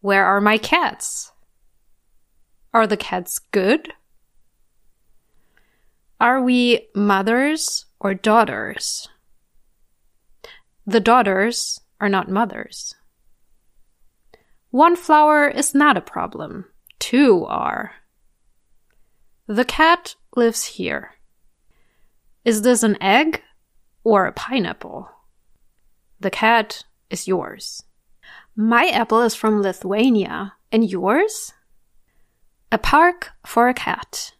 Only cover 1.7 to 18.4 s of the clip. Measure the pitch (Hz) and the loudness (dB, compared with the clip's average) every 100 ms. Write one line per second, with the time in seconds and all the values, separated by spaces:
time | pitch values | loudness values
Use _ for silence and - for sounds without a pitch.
1.7 | _ _ _ _ _ _ _ _ _ _ | _ _ _ _ _ _ _ _ _ _
2.7 | 233 220 208 - 185 180 - _ 208 190 | 0 0 -2 -4 -8 -8 -12 _ -2 2
3.7 | 302 320 - _ _ _ _ _ _ _ | 0 -2 -20 _ _ _ _ _ _ _
4.7 | _ _ _ _ _ _ _ _ _ _ | _ _ _ _ _ _ _ _ _ _
5.7 | _ _ _ _ _ 233 262 254 247 240 | _ _ _ _ _ 0 2 2 2 2
6.7 | 233 - 196 202 196 196 233 285 311 - | 0 -2 -2 0 2 2 0 0 -2 -4
7.7 | - - _ 202 190 214 220 214 107 - | -8 -12 _ -6 -2 2 2 2 -2 -8
8.7 | - - - - _ _ _ _ _ _ | -10 -10 -10 -14 _ _ _ _ _ _
9.7 | _ _ _ _ _ _ _ - - _ | _ _ _ _ _ _ _ -20 -20 _
10.7 | _ - 220 202 247 202 190 214 233 - | _ -2 0 4 4 4 0 0 -2 -8
11.7 | - _ _ 202 196 - 190 226 - - | -10 _ _ -2 -2 -2 -2 -4 -6 -14
12.7 | - - - _ _ _ _ _ _ _ | -16 -18 -18 _ _ _ _ _ _ _
13.7 | _ _ _ _ _ _ _ _ _ _ | _ _ _ _ _ _ _ _ _ _
14.7 | 247 330 349 - 302 302 302 294 - 285 | 4 4 4 2 4 6 4 2 -2 -2
15.7 | 269 294 262 - - 85 - - - 185 | 2 2 2 -4 -10 -8 -10 -14 -14 -18
16.7 | _ _ _ - 247 277 185 - - 69 | _ _ _ -2 2 4 4 2 -4 -4
17.7 | - - - _ _ _ _ | -6 -10 -16 _ _ _ _